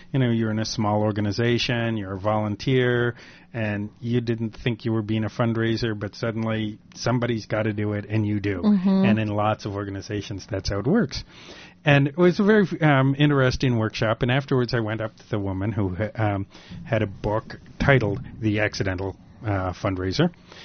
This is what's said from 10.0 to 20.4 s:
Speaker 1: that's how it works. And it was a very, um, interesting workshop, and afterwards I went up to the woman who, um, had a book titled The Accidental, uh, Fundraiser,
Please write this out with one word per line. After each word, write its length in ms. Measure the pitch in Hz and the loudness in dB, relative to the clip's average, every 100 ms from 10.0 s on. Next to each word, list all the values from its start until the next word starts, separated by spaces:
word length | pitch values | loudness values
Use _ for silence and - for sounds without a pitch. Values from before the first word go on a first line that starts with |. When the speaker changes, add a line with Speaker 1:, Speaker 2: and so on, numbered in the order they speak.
| - 104 - 98 - | -6 -6 -6 -10 -6
Speaker 1:
that's 200 | 98 - | -6 -4
how 80 | 101 | -2
it 60 | 110 | 0
works. 360 | 220 180 - - - - - - - | 2 0 -4 -12 -18 -20 -20 -20 -4
And 220 | 147 143 143 | 4 4 4
it 100 | 143 | 4
was 220 | 180 170 | 4 6
a 60 | |
very, 220 | 202 214 185 170 | 4 6 4 2
um, 340 | 156 135 135 143 | 4 6 4 4
interesting 580 | 147 139 127 - 135 117 | 4 6 4 2 2 2
workshop, 460 | 110 - 113 110 | 0 0 0 2
and 80 | 123 | 2
afterwards 420 | 131 135 131 120 | 0 2 0 2
I 80 | 120 | 0
went 200 | 107 110 | -2 -4
up 160 | 110 - | -6 -10
to 120 | - | -6
the 80 | 107 | -4
woman 340 | 98 95 101 | -2 -2 -2
who, 240 | 107 98 87 107 | 0 -2 -2 -4
um, 320 | - 107 101 95 - - - | -2 -2 -2 -6 -12 -18 -16
had 180 | - 113 | -2 0
a 40 | 104 | 0
book 500 | - 104 107 - - - - | -4 -4 -4 -4 -12 -12 -2
titled 400 | - 131 104 98 - - | 4 4 2 -4 -8 -6
The 200 | 110 104 | -2 0
Accidental, 560 | 104 - 95 90 98 - - - | 0 -2 -4 -4 -6 -8 -16 -12
uh, 280 | 113 95 92 | -4 -4 -4
Fundraiser, 580 | 87 104 92 95 92 175 - | -4 -4 -2 -2 0 0 -2